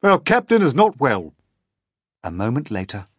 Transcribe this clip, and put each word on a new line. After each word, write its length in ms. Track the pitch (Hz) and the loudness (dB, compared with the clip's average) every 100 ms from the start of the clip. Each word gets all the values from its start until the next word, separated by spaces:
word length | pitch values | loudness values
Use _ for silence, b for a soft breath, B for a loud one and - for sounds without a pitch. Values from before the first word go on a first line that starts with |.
Our 160 | 202 185 | 4 2
captain 420 | - 233 - 226 | 2 0 2 2
is 140 | 180 | 2
not 260 | 135 214 123 | 2 0 2
well. 320 | 135 104 80 _ _ _ _ _ _ _ _ _ | -2 -2 -6 _ _ _ _ _ _ _ _ _
A 80 | 90 | -12
moment 400 | 87 104 127 151 | -6 -4 -4 -6
later 380 | 101 95 104 95 | -10 -8 -12 -16